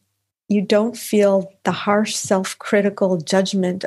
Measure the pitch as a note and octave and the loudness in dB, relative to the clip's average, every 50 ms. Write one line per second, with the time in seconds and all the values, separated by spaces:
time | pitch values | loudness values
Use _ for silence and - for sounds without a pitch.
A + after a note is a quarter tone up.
0 | _ _ _ _ _ _ _ _ _ - G3+ G#3 F#3+ G3 A3 G#3 G#3+ A#3+ A#3+ - | _ _ _ _ _ _ _ _ _ -2 0 0 2 2 2 2 2 0 -4 -8
1 | - - - G#3 G3+ G3+ G3 G3 F#3+ F#3+ - _ _ - F3 - - G#3 G3+ G#3 | -6 -2 2 2 4 4 2 2 0 -4 -10 _ _ -4 -4 -2 -2 0 0 2
2 | G#3+ G#3+ - - - - G#3 F#3+ G3 - - - - - - G#3 G3 G3+ G3 - | 0 -2 -4 -6 -4 -2 -2 -2 -2 -4 -8 -10 -4 0 0 2 2 0 0 0
3 | G3+ F#3 F#3 F3 D#3 - - F#3+ F#3+ F#3+ - G3 F#3 F3+ F3+ F#3+ - | 0 0 0 -2 -2 0 0 0 0 0 0 0 0 -2 -2 -4 -4